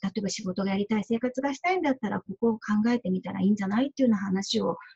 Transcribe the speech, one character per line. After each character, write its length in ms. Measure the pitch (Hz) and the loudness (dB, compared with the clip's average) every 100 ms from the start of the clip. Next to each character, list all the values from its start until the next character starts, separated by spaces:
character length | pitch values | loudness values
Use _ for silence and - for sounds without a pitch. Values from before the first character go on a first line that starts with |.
例 100 | 196 214 | -6 -4
え 40 | |
ば 80 | 196 | -4
仕 140 | 202 | -4
事 200 | 196 185 | -6 -4
が 60 | 196 | -2
や 60 | 196 | 0
り 80 | 202 | 0
た 120 | 214 | -2
い、 60 | |
生 140 | - 233 | 0 0
活 240 | 247 254 | -2 -2
が 100 | 285 | -4
し 80 | 269 | -2
た 120 | 349 | 0
い 60 | 370 | 0
ん 40 | |
だ 80 | 311 | 2
っ 60 | 269 | 0
た 80 | 202 | -2
ら、 120 | 185 | -4
こ 60 | - 190 | -6 -2
こ 80 | 233 | 0
を 60 | |
考 340 | 220 - 214 220 | 0 0 2 2
え 100 | 240 | 2
て 120 | 185 | 0
み 100 | 185 | -2
た 120 | 185 | -2
ら 100 | 196 | 0
い 20 | |
い 60 | 185 | 2
ん 40 | |
じ 80 | 208 | 2
ゃ 60 | 190 | 2
な 140 | 214 | 0
い 60 | 285 | 0
っ 40 | |
て 100 | 277 | 2
い 40 | 254 | 2
う 20 | |
よ 60 | |
う 20 | 208 | 4
な 80 | |
話 380 | 196 185 202 226 | 2 -2 0 -2
を 160 | 196 - - | -2 -4 -10